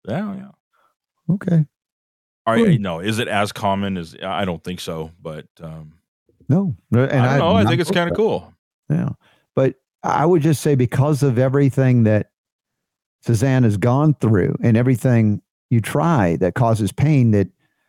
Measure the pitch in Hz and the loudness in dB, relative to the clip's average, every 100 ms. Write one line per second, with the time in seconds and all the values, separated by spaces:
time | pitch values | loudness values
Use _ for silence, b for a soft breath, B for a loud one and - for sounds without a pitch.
0 | - 131 214 190 - _ _ _ _ _ | -10 -8 -8 -10 -16 _ _ _ _ _
1 | _ _ - 190 - 170 147 _ _ _ | _ _ -6 -4 0 0 0 _ _ _
2 | _ _ _ _ - 113 226 143 98 82 | _ _ _ _ -2 2 2 2 0 -6
3 | 95 110 120 104 104 - 104 98 98 95 | -4 -4 -2 -2 -4 -4 -2 -2 -2 -6
4 | 82 - 92 90 98 82 - 90 - 82 | -8 -12 -8 -4 -4 -6 -10 -10 -10 -10
5 | 80 87 82 78 76 _ 82 80 78 80 | -10 -14 -14 -14 -16 _ -18 -16 -20 -20
6 | _ _ _ _ - 151 196 110 _ 113 | _ _ _ _ -2 -2 0 -6 _ -2
7 | 135 139 123 139 165 190 107 127 170 185 | 0 0 0 2 2 2 2 0 -2 -2
8 | 170 - 214 95 - _ _ _ - - | -2 -2 -2 -4 -8 _ _ _ -6 -4
9 | - - b b b - 135 - _ _ | -4 -8 b b b -2 -2 -2 _ _
10 | - - 151 180 147 151 156 139 123 - | -4 0 2 2 2 0 0 0 0 0
11 | 139 147 143 117 131 135 139 127 131 123 | 0 0 0 0 0 2 0 2 2 4
12 | 110 107 - _ _ _ _ _ _ _ | 4 2 -2 _ _ _ _ _ _ _
13 | _ _ - 113 135 131 120 101 117 127 | _ _ -2 0 2 2 2 2 0 2
14 | 151 147 113 107 - - - 113 123 127 | 2 2 2 2 2 0 0 2 2 2
15 | 131 117 107 104 - _ _ 120 104 147 | 2 2 2 0 -6 _ _ -2 -2 -2
16 | 160 156 92 85 92 - 117 110 104 - | 0 2 0 0 -2 0 0 0 -2 -2
17 | 143 147 120 104 95 - _ _ | 2 4 4 2 0 -6 _ _